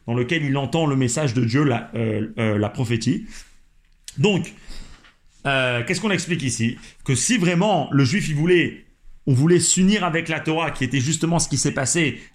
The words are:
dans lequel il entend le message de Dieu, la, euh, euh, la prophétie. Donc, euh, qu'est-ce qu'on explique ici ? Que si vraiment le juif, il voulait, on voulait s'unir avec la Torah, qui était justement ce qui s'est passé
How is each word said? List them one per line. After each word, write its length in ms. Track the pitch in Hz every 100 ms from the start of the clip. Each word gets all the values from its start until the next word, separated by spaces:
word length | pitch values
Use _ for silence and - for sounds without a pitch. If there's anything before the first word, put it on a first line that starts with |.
| -
dans 80 |
lequel 320 | 120 120 165 143
il 100 | 139
entend 280 | 131 165 156
le 100 | 135
message 380 | 123 156 143
de 100 | 120
Dieu, 200 | 117 135
la, 260 | 147 117 - 120
euh, 320 | 113 104 110 -
euh, 220 | 110 104
la 100 | 104
prophétie. 560 | - 117 117 120 202 - - - - _ _ _ _ - -
Donc, 340 | 196 185 - - - - - - - _ _ _ 143
euh, 360 | 135 127 120
qu'est-ce 160 | 113 180
qu'on 120 | 214
explique 320 | 185 - 165
ici ? 340 | 165 - 117 - - -
Que 120 | - 127
si 240 | - 240
vraiment 500 | 175 170 214 175 131
le 120 | 139 131
juif, 240 | 202 147
il 60 | 147
voulait, 500 | 170 175 131 - - _ - - -
on 80 |
voulait 260 | 127 160 175
s'unir 440 | - 180 185 208
avec 260 | 175 165 165
la 100 | 156
Torah, 300 | 156 160 156
qui 140 | -
était 160 | 147 135
justement 400 | 127 165 170 170
ce 100 | -
qui 80 | 139
s'est 140 | 147
passé 480 | - 131 175 147 - -